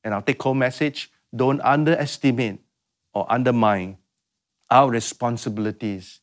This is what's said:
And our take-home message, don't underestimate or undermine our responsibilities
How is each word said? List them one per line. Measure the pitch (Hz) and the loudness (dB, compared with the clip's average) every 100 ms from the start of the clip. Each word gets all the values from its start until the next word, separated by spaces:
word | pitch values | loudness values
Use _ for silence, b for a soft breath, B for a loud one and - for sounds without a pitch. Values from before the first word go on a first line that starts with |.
And | 107 | -4
our | 101 | -4
take-home | 104 131 139 135 | -4 -2 -2 0
message, | 127 - 151 - - _ _ | -2 0 -4 -4 -16 _ _
don't | 117 127 135 | -2 0 2
underestimate | 123 147 151 170 143 - 139 120 113 95 _ _ _ _ _ | 2 2 2 0 -2 0 0 0 -2 -6 _ _ _ _ _
or | 104 - | -6 -2
undermine | 120 127 120 110 98 92 98 _ _ _ _ _ _ _ | 0 2 2 2 2 -4 -12 _ _ _ _ _ _ _
our | 123 139 | 4 6
responsibilities | 117 - - 120 117 123 104 107 104 110 95 90 - | 0 -4 -6 -4 -4 -6 -4 -4 -4 -8 -8 -12 -20